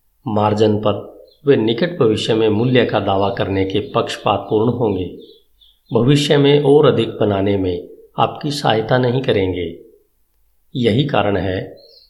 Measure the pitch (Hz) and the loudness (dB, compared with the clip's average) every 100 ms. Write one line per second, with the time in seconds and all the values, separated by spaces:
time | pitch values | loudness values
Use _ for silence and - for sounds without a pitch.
0 | _ _ - 107 104 104 107 104 107 98 | _ _ -4 0 0 2 2 2 -2 -4
1 | - - - _ 139 127 110 117 175 - | -8 -20 -20 _ 0 2 2 0 -4 0
2 | 120 110 - 110 110 104 127 123 107 107 | 0 0 0 0 2 2 2 2 2 0
3 | 98 98 101 - 101 95 95 107 - 117 | 0 0 -2 -2 -4 -2 -2 -2 -2 -4
4 | 110 - 113 101 - 107 117 - 113 92 | -4 -4 -2 -2 -2 0 0 0 -2 -2
5 | 87 - - - _ _ _ _ _ 120 | -6 -10 -20 -20 _ _ _ _ _ 0
6 | 120 143 - 147 139 147 143 143 143 107 | 2 2 2 2 4 4 6 6 6 2
7 | 113 - 107 98 98 101 92 87 - - | -2 -2 0 0 0 0 -2 -4 -10 -20
8 | - - 117 - 156 147 147 110 - 127 | -18 -4 -2 -2 -8 -4 -2 -2 0 0
9 | 127 123 131 107 92 90 82 85 - _ | 0 -2 -2 -2 -2 -4 -8 -10 -20 _
10 | _ _ _ _ _ _ _ 139 117 107 | _ _ _ _ _ _ _ -2 0 2
11 | 143 120 101 98 95 92 - - - - | 0 0 0 -2 -2 -6 -8 -16 -20 -20